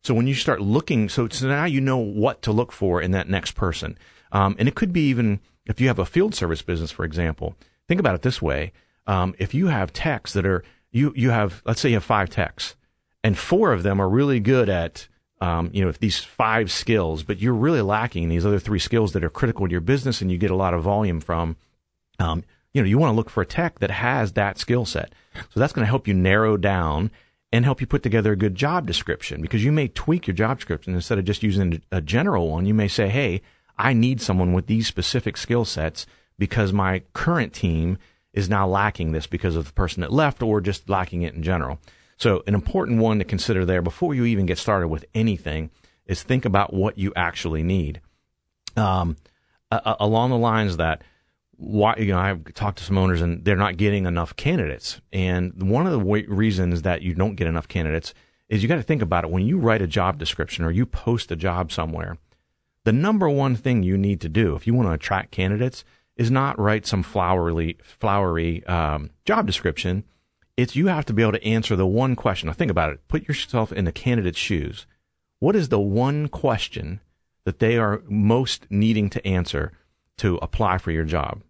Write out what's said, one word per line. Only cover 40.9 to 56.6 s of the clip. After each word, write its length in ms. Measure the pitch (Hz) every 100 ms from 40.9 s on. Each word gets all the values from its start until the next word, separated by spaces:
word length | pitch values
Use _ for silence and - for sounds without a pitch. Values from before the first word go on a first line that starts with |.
| 98 92 87
it 120 | 85
in 100 | 82
general. 360 | 80 90 65 76 - _ _ _
So 260 | 120 95 -
an 80 | 104
important 440 | - 190 - 117
one 200 | 113 107
to 60 | 92
consider 400 | 95 - 95 90
there 160 | 92
before 320 | 85 - 170
you 120 | 135 120
even 200 | 107 92
get 120 | 90
started 300 | - 101 85
with 180 | 78 -
anything 560 | - 110 98 76 78 80 _ _ _ -
is 180 | 92
think 220 | - 131 123
about 280 | 98 101
what 240 | 92 92 -
you 160 | 95 -
actually 480 | 85 - - 80
need. 380 | 82 95 73 78 _ _ _ _ _ _ - -
Um, 420 | 104 92 87 76 _ _ _ _ _
a-, 100 | 113 110
a-, 120 | -
along 320 | 104 113 123
the 60 | 123
lines 400 | 117 110 104 82
that, 260 | 80 78 - _ _ _ _ _
why, 380 | 104 104 107 -
you 100 | 104
know, 120 | 92
I've 340 | 95 90 80
talked 260 | - 104 -
to 40 |
some 140 | - 98
owners 240 | 92 85
and 240 | 85 85 82
they're 100 | 95
not 220 | 101 87
getting 280 | 104 101 92
enough 300 | 85 82 -
candidates. 680 | 143 175 80 62 - - _
And 580 | 98 92 90 90 90 95
one 160 | 120 185
of 60 |
the 80 | 143
wa-, 220 | 95 104 -
reasons 540 | 101 110 92